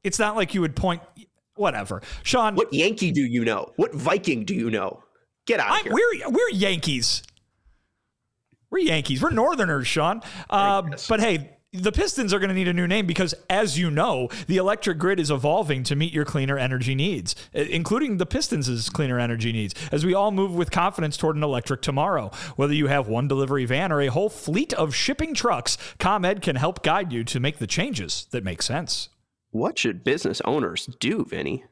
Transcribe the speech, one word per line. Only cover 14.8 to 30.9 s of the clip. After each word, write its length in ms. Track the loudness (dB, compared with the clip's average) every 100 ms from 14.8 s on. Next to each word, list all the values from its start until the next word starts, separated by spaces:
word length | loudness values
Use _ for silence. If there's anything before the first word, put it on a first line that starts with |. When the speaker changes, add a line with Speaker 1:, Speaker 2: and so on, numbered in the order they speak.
| -2 0
Speaker 1:
grid 220 | 2 2
is 100 | 0
evolving 540 | 0 2 2 0 -2
to 120 | 0 0
meet 180 | 0
your 120 | 0 0
cleaner 320 | 0 0 0
energy 380 | 0 0 0 0
needs, 400 | 0 0 -4 -8 -6
i-, 60 | -4
including 580 | -2 -2 0 0 2 0
the 80 | 0
Pistons' 640 | -2 0 -2 -2 -2 -4
cleaner 300 | -2 0 0
energy 320 | 0 -2 -2
needs, 220 | -2 -4 -6 -4
as 140 | -2 2
we 80 |
all 180 | 2 2
move 240 | 2 0 0
with 160 | 0
confidence 460 | 0 0 0 -4 0
toward 180 | -2 0
an 80 |
electric 380 | 0 -2 -2 -4
tomorrow. 480 | -2 0 0 0 -4 -10 -10 -2
Whether 180 | 0
you 140 | 2 2
have 200 | 2 2
one 200 | 0 2
delivery 380 | 0 0 0 0
van 260 | 0 2
or 100 | 2
a 60 | 2
whole 220 | 2 -2
fleet 440 | -4 -2 -2 -2
of 220 | -2 -2 0
shipping 380 | -2 -2 -2
trucks, 440 | 0 0 0 -2 -4 -6 -2
ComEd 420 | 0 2 2 0
can 140 | 0 0
help 280 | 0 0
guide 280 | 0 0 0
you 120 | -4 -2
to 140 | -2
make 180 | -2 -2
the 100 | -4
changes 600 | -2 -2 -4 -4 -6 -6
that 120 | -6
make 180 | -4 -4
sense. 480 | -2 -2 -2 -6 -6 _ _ _ _
Speaker 2:
What 280 | -2 -2 0
should 240 | -2 0
business 380 | 0 0 0 -2
owners 460 | 0 0 0 -4 -10